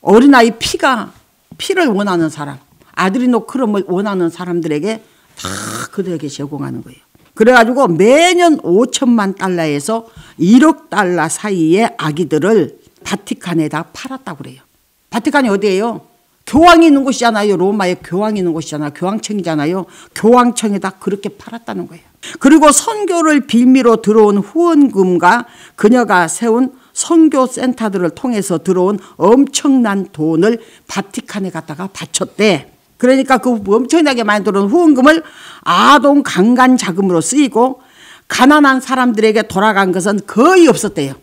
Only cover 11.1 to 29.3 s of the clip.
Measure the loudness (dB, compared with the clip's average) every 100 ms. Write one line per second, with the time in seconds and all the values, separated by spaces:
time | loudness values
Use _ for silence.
11.1 | -2 -4 -6 -6 -2 0 2 0 -4 -6
12.1 | -4 -2 -2 2 0 0 -8 _ _ -10
13.1 | -10 -10 -12 -6 -4 -4 -6 -10 -16 -16
14.1 | -16 -16 -16 -18 -20 _ _ _ _ _
15.1 | -6 -2 0 0 0 0 -2 -4 -8 _
16.1 | _ _ _ -4 4 6 6 6 4 0
17.1 | -2 -2 0 -2 0 0 -2 -2 -4 -6
18.1 | -6 -4 -4 -4 -6 -8 -8 -10 -6 -6
19.1 | -6 -8 -8 -4 -4 -4 -6 -8 -16 -20
20.1 | -2 2 4 2 -2 -4 -4 -6 -8 -8
21.1 | -8 -10 -14 -20 -18 -12 -12 -12 -16 _
22.1 | _ -20 -2 2 4 4 2 -4 -6 -4
23.1 | -2 0 0 0 0 4 4 4 2 2
24.1 | 2 4 2 -2 -2 0 2 2 2 0
25.1 | 2 2 0 -4 -20 -20 -2 2 2 2
26.1 | 0 0 -4 -2 0 -2 -6 _ -10 0
27.1 | 4 4 2 -2 -2 -6 -4 -4 -4 -4
28.1 | -6 -6 -6 -4 -4 -2 0 0 -2 -8
29.1 | -2 2